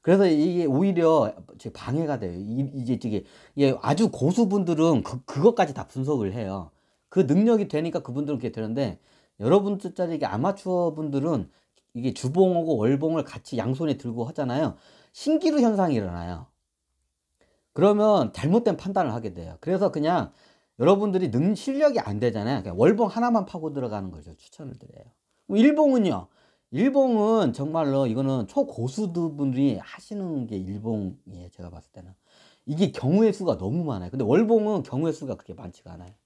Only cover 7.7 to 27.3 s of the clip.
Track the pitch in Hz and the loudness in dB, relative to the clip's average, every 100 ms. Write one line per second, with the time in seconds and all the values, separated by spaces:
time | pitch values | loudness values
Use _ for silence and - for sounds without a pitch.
7.7 | 151 165 160 - 127 147 139 120 - 110 | -2 -2 -6 -6 -6 -4 -4 -6 -6 -6
8.7 | 113 131 85 _ _ _ _ 107 190 202 | -4 -4 -6 _ _ _ _ 2 2 2
9.7 | 196 180 - 175 160 143 104 170 196 185 | -6 -8 -6 -6 -4 -4 -2 -4 -4 -4
10.7 | 180 175 151 151 139 151 139 85 _ _ | -2 -2 -4 -4 -2 -2 -2 -6 _ _
11.7 | _ _ 123 127 - 127 170 185 170 160 | _ _ -6 -6 -4 -4 2 4 2 0
12.7 | 131 113 139 160 160 - - - 117 110 | 0 2 2 0 -2 -4 -12 -8 -4 -2
13.7 | 131 160 131 123 117 120 160 131 127 233 | -2 -2 -4 -6 -6 -6 -4 -4 -2 -2
14.7 | - _ _ _ - 285 311 320 302 233 | -4 _ _ _ -8 -2 2 2 4 2
15.7 | 202 180 123 95 85 85 85 - _ _ | 2 2 0 -2 -6 -8 -10 -14 _ _
16.7 | _ _ _ _ _ _ _ _ _ _ | _ _ _ _ _ _ _ _ _ _
17.7 | - 190 208 214 202 113 - 147 214 240 | 2 4 6 4 4 2 -2 2 2 2
18.7 | 165 185 196 156 113 113 85 82 82 - | -2 -4 -2 -2 -4 -8 -10 -14 -10 -4
19.7 | 175 196 156 151 175 95 _ _ _ _ | 0 0 0 0 0 -2 _ _ _ _
20.7 | - 139 196 208 185 175 117 175 208 - | 0 4 4 2 0 0 2 2 0 -4
21.7 | 269 302 233 - 104 120 107 107 139 92 | 2 2 2 -4 -2 0 0 -4 -4 -4
22.7 | 87 160 214 214 226 240 226 190 175 156 | 4 4 6 0 0 0 0 -2 -8 -8
23.7 | 139 123 104 95 82 73 82 _ - 139 | -6 -6 -6 -8 -12 -18 -20 _ -18 -16
24.7 | 117 - - - _ _ _ - 202 269 | -16 -20 -20 -20 _ _ _ -2 4 6
25.7 | 302 302 254 190 101 - _ _ _ _ | 6 4 4 2 0 -6 _ _ _ _
26.7 | 135 254 269 262 226 208 | 0 2 4 2 2 2